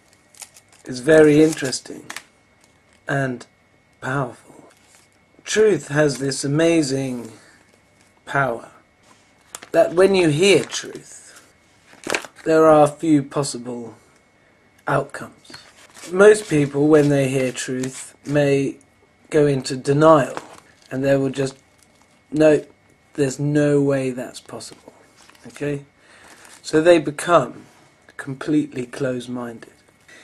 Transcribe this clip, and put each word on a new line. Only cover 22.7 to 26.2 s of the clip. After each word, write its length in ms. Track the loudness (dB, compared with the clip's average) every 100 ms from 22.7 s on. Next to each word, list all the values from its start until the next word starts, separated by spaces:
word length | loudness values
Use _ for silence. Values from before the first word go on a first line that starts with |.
| _ _ _ _
there's 240 | -4 -4 -4
no 420 | -2 0 2 2
way 300 | 0 -2 -4
that's 300 | -8 -12 -16
possible." 520 | -18 -18 -18 -20 -20 -20 _ _ _ _ -20
Okay? 400 | -10 -8 -8 -12 _ _ -20